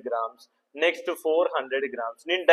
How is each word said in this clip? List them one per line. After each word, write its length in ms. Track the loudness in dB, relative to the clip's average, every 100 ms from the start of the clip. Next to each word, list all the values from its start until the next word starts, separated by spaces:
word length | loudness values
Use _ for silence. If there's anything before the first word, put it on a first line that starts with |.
| -4
గ్రామ్స్, 400 | -4 -4 -8 -20 _ _ -2
నెక్స్ట్ 260 | -2 -2 -6 -6
ఫోర్ 260 | 0 2 2 0
హండ్రెడ్ 300 | -2 -4 -4
గ్రామ్స్. 280 | -6 -8 -8 -4
నేను 140 | -2 8